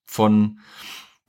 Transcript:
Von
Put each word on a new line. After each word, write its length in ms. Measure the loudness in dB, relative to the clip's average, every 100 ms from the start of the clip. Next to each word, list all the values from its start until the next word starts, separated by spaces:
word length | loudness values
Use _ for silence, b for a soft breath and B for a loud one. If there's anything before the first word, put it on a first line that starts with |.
Von 540 | _ -2 2 2 0 -4 B B B B B B